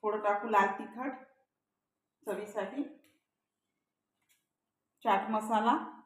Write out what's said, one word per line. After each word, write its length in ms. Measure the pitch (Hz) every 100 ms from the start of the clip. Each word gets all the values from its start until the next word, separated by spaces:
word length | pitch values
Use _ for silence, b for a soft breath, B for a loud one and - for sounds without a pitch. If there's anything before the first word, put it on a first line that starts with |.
थोडं 160 | 214 208
टाकू 300 | 208 202 233
लाल 200 | 208 - -
तिखट 340 | 220 233 269 - - _ _ _ _ _ _ _ _ _ -
चवीसाठी, 560 | 190 208 220 196 262 - - _ _ _ _ _ _ _ _ _ _ _ _ _ _ _ _ _ _ _ _
चाट 280 | 226 226 214
मसाला 640 | 220 220 220 220 302 - -